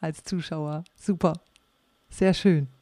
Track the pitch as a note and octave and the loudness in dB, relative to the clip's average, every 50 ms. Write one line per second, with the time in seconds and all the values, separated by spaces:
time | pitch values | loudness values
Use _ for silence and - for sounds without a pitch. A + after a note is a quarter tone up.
0 | - D#3+ D#3 - - - F#3+ F3 D#3 - E3 D#3 D3+ D3 D3+ D3+ F3 _ _ _ | -8 -8 -8 -8 -10 -6 -6 -6 -6 -6 -6 -6 -6 -6 -6 -8 -10 _ _ _
1 | - - G3 E3 - E3+ D#3 E3+ _ _ _ _ _ _ _ _ _ _ _ _ | -4 -4 -2 0 0 0 0 -2 _ _ _ _ _ _ _ _ _ _ _ _
2 | _ _ - - F#3+ F#3+ F#3 - - G3+ E3+ D3+ C#3 B2+ - _ | _ _ -4 2 4 4 4 4 4 4 4 4 2 -2 -8 _